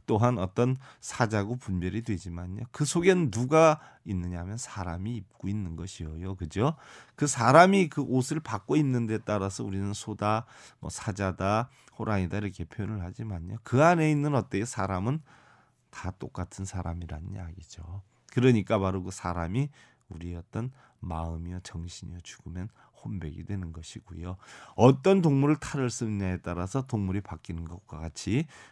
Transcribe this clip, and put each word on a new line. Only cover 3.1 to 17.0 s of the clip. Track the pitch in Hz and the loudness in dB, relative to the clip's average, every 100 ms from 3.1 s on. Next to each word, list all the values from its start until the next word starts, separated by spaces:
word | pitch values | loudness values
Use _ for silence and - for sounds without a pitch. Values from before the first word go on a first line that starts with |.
| 185 156 | 4 2
누가 | 110 127 156 160 156 - - | 0 2 6 8 6 -2 -16
있느냐 | - 95 87 87 | -6 -4 -2 -6
하면 | 87 110 | -6 -10
사람이 | - - 87 85 101 | -10 -8 -8 -6 -6
입고 | 120 98 _ 95 | -8 -10 _ -6
있는 | 107 90 82 | -4 -4 -6
것이에요. | 98 - 80 78 92 | -10 -10 -10 -8 -8
그죠? | 95 80 92 127 156 - - - | -8 -6 0 0 0 -10 -20 -20
그 | - 147 | -4 -2
사람이 | 123 117 143 185 196 165 | 2 8 10 10 8 2
그 | - | -2
옷을 | 139 127 127 160 | 0 0 0 -4
받고 | 156 104 - 151 | -4 -8 0 2
입는 | 143 127 113 | 2 2 0
데 | 110 | -2
따라서 | - 104 98 - | -2 -2 -2 -4
우리는 | 110 95 101 | -6 -4 -4
소다, | 101 - 104 104 110 - - - _ | -6 -8 -2 0 0 -2 -14 -20 _
뭐 | - | -12
사자다, | - - 95 98 87 95 107 123 _ - - | -8 -6 -2 -2 0 0 0 -2 _ -20 -8
호랑이다 | 113 104 87 98 | -2 0 0 -2
이렇게 | 104 92 | -4 -6
표현을 | 85 - 101 107 | -10 -8 -8 -6
하지만요. | 87 - 110 90 85 110 | -8 -10 -10 -8 -8 -12
그 | - 120 | -2 4
안에 | 160 175 156 | 6 6 4
있는 | 147 147 | 2 2
어때요? | 139 - 98 | 0 0 -2
사람은 | 117 - 95 92 104 156 - - _ _ _ _ _ | -2 -4 -2 -2 -2 -2 -6 -20 _ _ _ _ _
다 | - 92 | -12 -10
똑같은 | - - - 90 - | -8 -10 -8 -10 -8
사람이란 | 95 92 85 85 | -10 -8 -6 -8